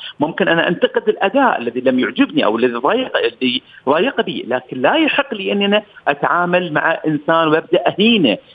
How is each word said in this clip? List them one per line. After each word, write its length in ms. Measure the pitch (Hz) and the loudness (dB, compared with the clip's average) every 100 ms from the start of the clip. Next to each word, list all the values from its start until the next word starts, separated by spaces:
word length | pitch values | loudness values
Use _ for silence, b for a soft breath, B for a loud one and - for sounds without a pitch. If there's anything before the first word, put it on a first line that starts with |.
| B B | B B
ممكن 280 | 302 - 175 | -4 0 0
أنا 200 | 165 156 | 2 0
أنتقد 420 | 175 - 226 214 | 0 0 0 -2
الأداء 520 | - 190 262 247 - | 0 0 2 2 0
الذي 200 | 120 127 | -4 -2
لم 180 | 131 127 | 0 0
يعجبني 460 | 107 - 180 156 101 | 0 0 0 0 0
أو 120 | 113 | 2
الذي 160 | 123 | 0
ضايق-، 440 | 117 143 233 - - | 0 0 0 -2 -2
الذي 440 | 117 - 127 123 - b 131 | -2 -2 -4 -4 -8 b 0
ضايق 320 | 156 247 - | 0 0 -2
بي، 240 | 196 117 - | -4 -6 -4
لكن 340 | 127 - 131 | -6 -6 -2
لا 140 | 139 294 | 0 2
يحق 380 | 311 - 269 | 2 0 -4
لي 180 | 214 190 | -6 -4
أن 100 | 202 | -2
أنا 220 | 202 208 - b b | 2 0 -2 b b
أتعامل 680 | 147 135 165 175 180 180 | -2 0 0 0 0 0
مع 260 | 151 156 165 160 | -2 0 -2 -2
إنسان 400 | 147 170 165 160 | -2 0 2 2
وأبدأ 360 | 160 - 180 - | 0 2 0 0
أهينه، 500 | - 220 226 131 92 b | 0 2 4 2 0 b